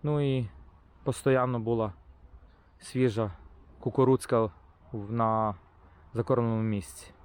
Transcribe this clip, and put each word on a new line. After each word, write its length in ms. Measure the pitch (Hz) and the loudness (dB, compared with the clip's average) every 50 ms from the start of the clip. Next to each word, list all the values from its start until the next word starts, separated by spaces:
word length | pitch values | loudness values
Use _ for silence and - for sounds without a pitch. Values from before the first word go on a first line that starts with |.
| - | -2
Ну 180 | 147 151 147 | -2 0 0
і 280 | 143 139 135 131 120 101 - - - - - - _ - _ - - | 0 0 0 0 -2 -4 -8 -16 -20 -20 -20 -20 _ -20 _ -6 -4
постійно 560 | 139 127 - - 139 131 131 127 127 123 117 | -4 -4 0 2 2 4 4 2 0 -2 -2
була 340 | 110 113 117 113 110 104 - - - - - - - - - - - - - _ _ _ _ - | 0 0 0 0 0 -2 -4 -10 -20 -20 -20 -20 -20 -20 -20 -20 -20 -20 -20 _ _ _ _ -20
свіжа 520 | - - - 127 127 123 101 113 110 101 92 - - - - - - - - - | -20 -8 -2 0 0 2 2 0 -4 -4 -6 -12 -20 -20 -20 -20 -20 -20 -20 -8
кукурудзка 640 | - 123 - - 131 127 131 123 - - 127 117 113 107 - - - - _ _ - - | -8 -4 2 4 4 4 4 2 2 0 2 2 2 0 -2 -10 -20 -20 _ _ -18 -12
в-, 200 | - 110 101 101 | -10 -10 -8 -6
на 440 | 113 117 113 113 110 110 110 107 101 - - - _ - - - - - - - - | -2 0 0 2 2 2 0 0 -2 -6 -14 -20 _ -20 -20 -20 -20 -20 -20 -8 -6
закормленому 500 | 117 113 - 135 120 117 117 113 110 110 | -6 0 0 2 2 2 0 0 0 0
місці. 480 | 110 107 101 90 - - - - - - _ | 0 -2 -2 -4 -8 -16 -20 -20 -20 -20 _